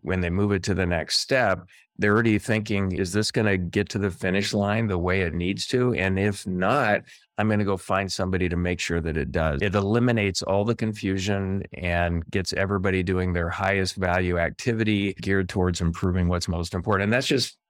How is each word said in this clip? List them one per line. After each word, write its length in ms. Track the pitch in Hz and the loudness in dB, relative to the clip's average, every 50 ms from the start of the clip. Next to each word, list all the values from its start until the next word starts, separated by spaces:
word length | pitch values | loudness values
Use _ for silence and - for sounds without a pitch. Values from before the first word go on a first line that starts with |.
when 180 | _ 76 92 92 | _ -2 -2 -2
they 100 | 90 87 | 0 0
move 220 | 85 95 101 104 | 0 0 2 2
it 120 | 101 95 87 | 0 0 0
to 100 | - 98 | -2 0
the 120 | 87 95 | 0 0
next 340 | 87 87 82 78 - - - | 0 0 -2 -2 -2 -4 -4
step, 400 | - - 139 131 123 101 95 87 - - - - _ _ _ - | -2 0 0 2 2 2 0 -2 -4 -18 -20 -20 _ _ _ 0
they're 160 | 92 104 104 | 2 4 4
already 260 | 110 117 117 107 104 | 6 6 4 4 2
thinking, 540 | - - 113 110 107 - 107 98 98 95 90 | 2 0 -2 -2 0 -2 -2 -2 0 -2 0
"Is 180 | 92 98 90 | -2 -2 0
this 180 | 87 104 107 - | 0 0 -2 0
gonna 280 | - 123 110 107 98 92 | 0 0 2 2 2 2
get 320 | 90 85 - 101 101 - | 0 0 0 0 0 0
to 100 | - 104 | -2 -2
the 100 | 98 101 | -2 -2
finish 440 | 90 - - 92 90 98 98 95 - | -4 -2 -2 0 0 0 0 0 0
line 340 | 107 101 101 104 110 113 107 | 0 0 2 0 0 0 0
the 100 | 95 87 | -2 0
way 240 | 85 90 92 98 | 0 0 0 0
it 120 | 95 85 80 | 0 0 -2
needs 340 | 87 87 90 101 - - - | -2 -2 -2 -2 -4 -4 -2
to? 260 | - 127 123 123 117 | 0 0 2 2 2
And 240 | - 92 95 95 95 | 2 0 0 2 2
if 300 | 98 104 98 98 - 98 | 0 0 0 -2 -6 -6
not, 540 | 92 90 92 98 123 143 131 107 104 - - - - - _ _ _ - | -4 0 0 2 2 2 2 2 2 0 -2 -6 -20 -20 _ _ _ -2
I'm 120 | 104 107 | 0 2
gonna 160 | 107 104 104 | 2 2 2
go 100 | 98 101 | 0 -2
find 340 | 92 - - 98 95 98 95 | -2 -2 -2 0 0 0 -2
somebody 380 | - - 98 90 92 90 90 87 | -2 -4 -2 0 0 0 0 0
to 60 | 85 | 0
make 240 | 87 87 90 90 87 | 0 0 -2 -2 -2
sure 220 | - - 85 85 | -2 -2 -2 0
that 160 | 80 82 76 78 | 0 0 -2 -2
it 140 | 71 67 71 | -2 -2 0
does." 280 | 85 80 80 73 73 | 0 0 0 0 0
It 140 | 90 101 92 | -2 0 2
eliminates 680 | 104 98 98 107 120 120 123 120 113 101 101 92 - | 2 2 2 2 2 2 2 2 2 0 0 -2 -2
all 220 | - - 95 101 104 | -2 0 0 0 2
the 120 | 113 117 | 0 0
confusion 880 | - 117 110 104 104 - 98 95 98 92 101 104 98 98 95 95 98 - - - | -2 -2 -4 -4 -4 -2 -2 -2 0 0 0 0 0 0 -2 -2 -4 -6 -8 -10
and 520 | - 85 87 85 85 87 87 85 85 82 - | -6 -2 0 0 2 2 2 0 -2 -4 -2
gets 220 | - 98 92 - - | -4 -2 -2 -2 -2
everybody 500 | - 98 92 101 98 92 98 95 95 92 | -2 0 0 0 0 2 2 0 2 0
doing 300 | 90 95 92 92 90 87 | 0 0 0 0 0 0
their 160 | 87 85 82 | 0 -2 -2
highest 460 | 87 - 98 95 98 98 95 92 - | -2 -2 0 0 2 2 0 -2 -2
value 440 | - 95 90 87 92 92 90 87 85 | -2 0 0 2 2 2 0 0 0
activity 720 | 85 78 73 - - 123 117 110 113 107 107 101 98 101 95 - | 0 -2 -4 -4 -2 -2 0 0 2 2 2 2 0 -2 -4 -4
geared 260 | - 98 98 98 95 90 | -2 0 2 2 0 0
towards 300 | - 101 90 90 87 - | 0 0 2 2 0 0
improving 500 | 90 85 82 - - 92 90 92 90 87 | 0 -2 -2 0 0 0 2 2 2 2
what's 180 | 87 87 - - | 2 0 0 -2
most 260 | 87 85 87 82 - | -2 -4 -4 -4 -6
important. 300 | 90 85 110 104 95 101 | -6 0 0 0 2 2
And 100 | 101 113 | 2 2
that's 140 | 127 135 - | 0 0 0
just 300 | 156 131 117 - - _ _ | 0 0 0 -4 -8 _ _